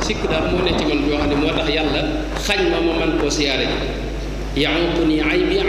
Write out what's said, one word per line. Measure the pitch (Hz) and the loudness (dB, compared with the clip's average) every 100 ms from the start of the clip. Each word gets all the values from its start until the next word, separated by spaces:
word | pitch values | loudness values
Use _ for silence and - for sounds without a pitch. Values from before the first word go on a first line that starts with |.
sikk | - 214 - | 0 -2 0
daal | 160 165 | 0 0
moo | 175 180 | 0 0
ne | 165 | 0
ci | |
man | 151 147 143 | 0 0 0
yoo | 147 | 0
xam | 147 | 0
ne | 143 | 0
moo | 156 160 | 0 0
tax | 147 | 0
Yàlla | 151 151 147 151 - - - | 0 0 0 -2 -4 -4 -4
xañ | - 196 175 | -2 0 2
ma | 170 | 2
ma | 170 160 160 | 0 0 0
mën | 151 | 0
koo | 147 | 0
siyaare | 151 143 127 | 0 0 0
ji. | 120 - - - - - - - - 135 | 0 -2 -4 -4 -6 -6 -6 -6 -4 -2
"Ya'uquni | 147 156 165 170 160 151 | 0 2 0 2 2 2
aybi | 151 160 - 190 | 2 2 2 2